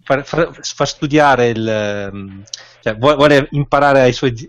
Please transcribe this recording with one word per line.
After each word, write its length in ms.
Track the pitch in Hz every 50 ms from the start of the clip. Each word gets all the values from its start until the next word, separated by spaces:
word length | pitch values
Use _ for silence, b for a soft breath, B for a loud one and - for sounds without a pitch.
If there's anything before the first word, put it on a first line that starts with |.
| _
far, 220 | - 139 135 143
far, 240 | - - 151 170 - - -
far 260 | - - - - 147 139
studiare 640 | - - 160 143 143 151 147 143 131 123 120 117
il, 180 | 117 113 113 110
ehm, 760 | 110 107 104 104 101 101 101 98 98 101 98 95 98 98 101 - B B B B B B
cioè, 160 | B 113 107 110
vuole, 180 | 123 147 151
vuole 320 | 139 143 151 147 139 - -
imparare 500 | - 143 143 - - 139 143 143 139 135
ai 120 | 131 123 120
suoi, 200 | - - 131 120 113 143